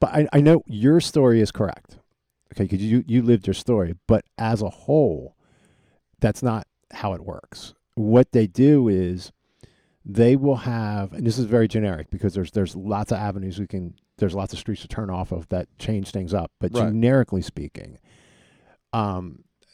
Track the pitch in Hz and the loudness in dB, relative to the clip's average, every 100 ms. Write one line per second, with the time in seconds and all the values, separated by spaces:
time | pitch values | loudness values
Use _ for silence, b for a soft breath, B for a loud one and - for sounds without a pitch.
0 | - 151 151 147 147 165 - 104 123 165 | 0 2 2 4 6 6 2 0 4 4
1 | - 151 131 113 107 - 101 - _ - | 2 2 4 4 2 0 -6 -6 _ -20
2 | _ _ _ _ _ - 95 95 107 120 | _ _ _ _ _ -6 -4 -2 0 0
3 | - 120 117 117 101 95 - 113 87 85 | 2 2 4 2 2 -4 0 0 0 -4
4 | - 113 - - 110 113 104 - - 156 | 0 0 0 -6 -2 -2 -4 -8 0 2
5 | 131 76 64 _ _ _ _ _ _ _ | 2 0 -10 _ _ _ _ _ _ _
6 | _ - 110 - 127 110 - _ _ - | _ -4 -2 0 -4 -4 -8 _ _ -10
7 | 104 87 87 - - - - _ _ - | -8 -8 -10 -16 -16 -20 -20 _ _ -4
8 | 107 120 131 120 104 87 135 147 117 95 | 4 4 4 2 0 4 4 6 4 2
9 | 90 90 - _ b b b b b b | 0 -4 -10 _ b b b b b b
10 | - 101 117 135 139 127 123 117 107 104 | -6 2 4 4 2 -2 -2 -4 -4 -4
11 | 98 - 117 113 110 117 110 113 104 82 | -6 -4 -4 -2 0 2 2 0 -2 -4
12 | 76 95 98 92 87 107 92 87 98 104 | -8 -6 -4 -4 -4 -2 -4 -6 -6 -4
13 | 107 98 104 98 95 90 98 95 87 - | -4 -4 -4 -6 -8 -8 -8 -8 -10 -14
14 | _ - 101 95 95 - - 101 - - | _ -4 -4 -2 -6 -8 -10 -10 -10 -10
15 | 101 92 92 87 - 90 87 - - 107 | -8 -6 -6 -8 -6 -6 -8 -10 -6 -6
16 | 95 101 90 98 82 - 90 117 110 110 | -6 -8 -4 -4 -6 -6 -4 -2 -2 2
17 | 117 135 120 95 - - 73 - - - | 2 2 2 -2 -6 -10 -14 -14 -18 -20
18 | b b b b b b b b _ 117 | b b b b b b b b _ -4
19 | 104 92 90 58 _ _ _ | -2 -4 -8 -14 _ _ _